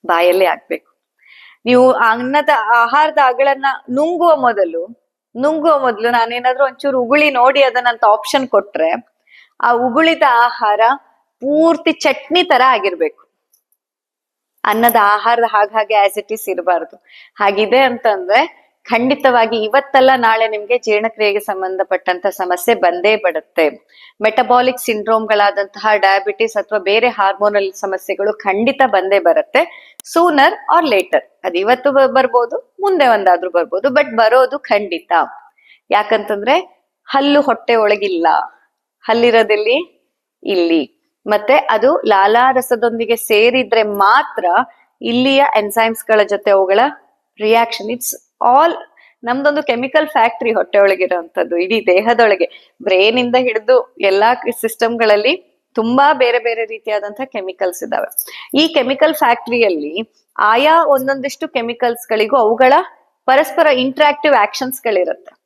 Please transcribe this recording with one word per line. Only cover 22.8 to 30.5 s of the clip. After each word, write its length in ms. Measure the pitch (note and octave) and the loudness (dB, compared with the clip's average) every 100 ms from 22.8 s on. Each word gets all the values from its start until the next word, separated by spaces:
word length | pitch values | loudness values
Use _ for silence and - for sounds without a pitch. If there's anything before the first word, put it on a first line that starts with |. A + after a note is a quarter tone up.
| F3+ F3 G3 G#3+ | 0 0 0 0
ಬರುತ್ತೆ. 520 | F#3+ D#3 - - D#3 C3+ _ _ - _ | -2 -4 -8 -2 -2 -2 _ _ -20 _
ಮೆಟಬಾಲಿಕ್ 560 | G#3+ A3 B3 B3 B3+ B3+ | -2 0 2 2 2 -4
ಸಿಂಡ್ರೋಮ್ಗಳಾದಂತಹ 1080 | - G#3+ G#3 A3 A3 G#3+ G3+ G3+ G3 G#3 G#3+ | -6 -6 0 -2 0 2 2 0 -8 -4 -2
ಡಯಾಬಿಟಿಸ್ 600 | G#3+ G3 G3 G3 G#3 A3+ G#3+ | 2 2 0 -2 -4 -4 -4
ಅಥವಾ 220 | - G#3+ | -4 -4
ಬೇರೆ 300 | F#3 G#3+ B3 | 0 0 0
ಹಾರ್ಮೋನಲ್ 640 | A3+ G3 G3 G#3 G#3 G3 | 0 -2 0 0 0 -4
ಸಮಸ್ಯೆಗಳು 600 | F#3+ G3 F#3 - F#3 G3+ | -6 -8 -8 -6 -4 -4
ಖಂಡಿತ 500 | G#3+ G#3 F#3+ A#3 C4+ C4 | -4 -4 -2 -2 0 0
ಬಂದೇ 320 | G3+ F#3+ G3 | 0 2 2
ಬರುತ್ತೆ. 720 | F3 D#3 - B3+ E4+ - - _ - | 2 0 0 -2 -2 -8 -20 _ -6
Sooner 380 | E4 F4 D4 D4 | 0 2 4 2